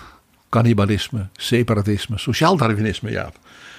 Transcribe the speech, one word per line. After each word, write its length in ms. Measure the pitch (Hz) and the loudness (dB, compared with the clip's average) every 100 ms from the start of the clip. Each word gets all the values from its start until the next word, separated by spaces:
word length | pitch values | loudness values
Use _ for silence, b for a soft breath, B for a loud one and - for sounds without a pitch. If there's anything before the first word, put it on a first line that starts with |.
| B B _ _ - | B B _ _ -2
Cannibalisme, 800 | 117 117 104 98 104 - 110 95 | 2 4 4 2 0 -2 -6 -8
separatisme, 840 | - - 120 117 107 101 101 - 107 | -8 -2 0 2 0 0 -2 -2 -6
sociaal 400 | - 117 160 185 | -4 0 2 2
darwinisme, 540 | 117 107 110 107 107 | 2 0 -2 -4 -6
Jaap. 240 | 101 - - _ B B | -8 -8 -14 _ B B